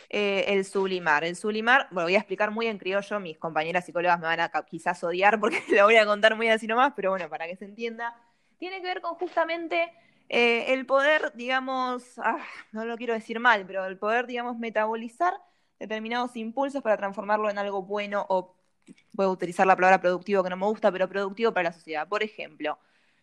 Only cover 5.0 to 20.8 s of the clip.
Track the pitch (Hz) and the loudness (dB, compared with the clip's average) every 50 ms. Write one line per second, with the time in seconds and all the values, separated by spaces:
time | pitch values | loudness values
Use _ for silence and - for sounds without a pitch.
5 | 185 170 175 180 190 208 220 214 208 233 339 - - - - 196 202 214 233 226 | -2 -4 0 4 4 4 4 4 0 0 -2 -2 -2 2 4 6 8 8 8 8
6 | 214 208 208 208 208 220 220 214 226 226 220 220 233 214 226 247 262 285 - 202 | 6 4 2 4 4 4 4 4 2 2 2 2 0 0 2 2 2 2 2 0
7 | 190 190 190 190 170 151 156 151 165 170 185 - 208 196 208 226 233 233 226 226 | -2 -2 -2 -2 -4 -6 -8 -8 -8 -8 -10 -12 -14 -16 -12 -8 -8 -8 -8 -8
8 | 233 233 240 _ _ _ _ _ _ _ _ - 330 370 381 381 349 359 370 370 | -10 -12 -12 _ _ _ _ _ _ _ _ -14 -12 -12 -10 -8 -8 -6 -6 -6
9 | 370 339 339 339 359 339 - 339 320 330 330 339 339 311 349 339 339 339 - _ | -6 -8 -8 -6 -6 -4 -2 -2 -2 -2 -2 -6 -6 -4 -2 -2 -2 -4 -6 _
10 | _ _ _ _ _ - - 240 240 233 233 226 - - 262 262 254 254 269 269 | _ _ _ _ _ -2 0 2 4 4 2 0 0 0 -2 -2 0 2 2 4
11 | 269 302 311 311 311 294 - 233 240 247 262 262 262 262 262 254 254 254 247 247 | 4 4 2 2 0 -2 -8 -8 -6 -2 -2 -2 -2 -2 -4 -4 -2 -4 -4 -8
12 | 247 - - 233 226 220 254 302 - - - - - _ 214 214 226 233 233 220 | -10 -14 -10 -4 -2 -2 -2 -2 -6 -12 -16 -18 -18 _ -10 -10 -8 -8 -8 -6
13 | 247 233 226 220 214 - 220 226 240 247 226 202 190 180 190 190 190 190 190 190 | -4 -4 -4 -4 -4 -6 -4 2 4 4 4 4 0 -6 -6 -6 -6 -6 -6 -4
14 | 214 208 226 247 240 240 247 240 240 247 247 233 233 226 214 214 214 220 226 226 | -2 0 0 0 0 -2 -6 -6 -6 -6 -6 -6 -6 -4 -2 0 0 0 -2 -6
15 | 226 233 - - 339 359 392 403 _ _ _ _ _ _ _ - - 202 220 220 | -8 -8 -4 -2 0 0 -2 -4 _ _ _ _ _ _ _ -14 -10 -8 -8 -8
16 | 220 220 240 247 247 247 - 226 220 226 226 269 277 277 277 269 - 220 202 208 | -6 -4 -4 -4 -4 -4 -6 -8 -8 -6 -2 -2 -2 -2 -2 -2 0 0 0 0
17 | 202 196 196 220 196 202 214 214 214 208 202 202 202 202 196 196 185 196 202 208 | 0 -4 -6 -4 -2 0 0 0 0 0 -2 -2 -4 -4 -4 -6 -6 -4 -6 -6
18 | 208 202 202 202 - - 190 185 180 - _ _ _ _ _ _ _ - - _ | -4 -4 -4 -4 -2 0 -2 -2 -2 -4 _ _ _ _ _ _ _ -20 -20 _
19 | _ _ - - 190 190 185 - 180 170 175 - 190 190 185 180 185 185 190 185 | _ _ -2 0 2 2 0 0 -4 -2 2 4 6 6 6 8 8 6 6 6
20 | 185 180 180 175 - 208 202 196 180 185 180 185 190 214 220 - | 4 2 0 0 -2 0 2 2 2 0 -2 -2 -2 -2 0 2